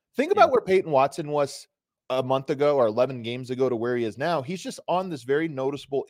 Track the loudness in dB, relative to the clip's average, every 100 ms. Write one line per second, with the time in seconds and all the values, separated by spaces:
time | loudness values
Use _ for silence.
0 | _ -2 2 6 6 4 2 2 4 2
1 | 2 0 -4 -2 -2 -6 -20 _ _ _
2 | -4 -4 0 -2 -2 0 2 4 2 2
3 | 0 -2 -8 -8 -8 -2 0 0 -2 -2
4 | -2 -2 -2 -2 -4 -8 -10 -10 -4 -4
5 | -2 -8 -2 0 0 -2 -4 -4 -4 -6